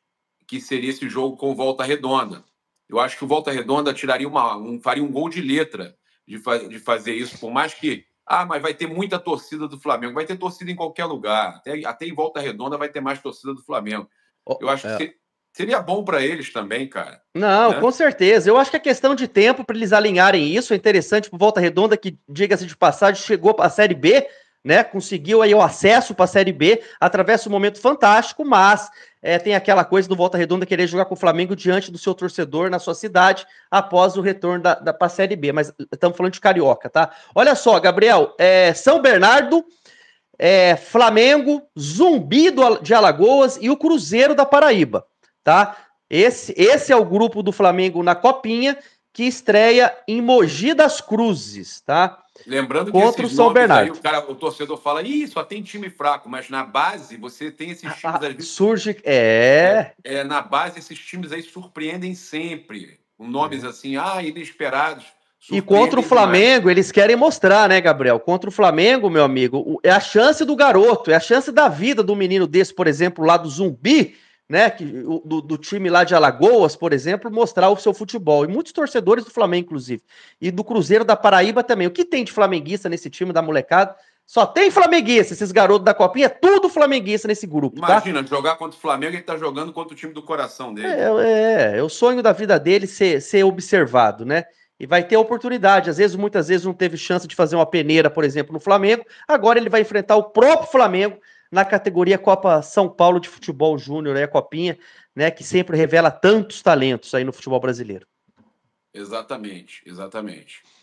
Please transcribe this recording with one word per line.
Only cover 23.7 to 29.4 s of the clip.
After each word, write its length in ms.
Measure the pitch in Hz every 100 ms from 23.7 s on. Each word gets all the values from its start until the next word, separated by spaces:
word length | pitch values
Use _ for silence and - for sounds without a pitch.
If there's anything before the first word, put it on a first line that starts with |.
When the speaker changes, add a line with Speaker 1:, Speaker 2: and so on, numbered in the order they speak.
Speaker 2:
Série 240 | - 208
B, 340 | 160 156 262 277 - _ _
né? 220 | 127 180
Conseguiu 560 | 220 196 - 190 147 220
aí 140 | 214
o 80 | 208
acesso 520 | 170 - 196 233 240
pra 120 | 208 180
Série 260 | 202 190
B, 300 | 147 156 226 - -
atravessa 480 | 175 190 180 220 220
um 40 |
momento 280 | 202 208 202
fantástico, 640 | 247 294 208 214 226 -
mas, 460 | 302 214 196 208 - - - _
é, 180 | -
tem 160 | 175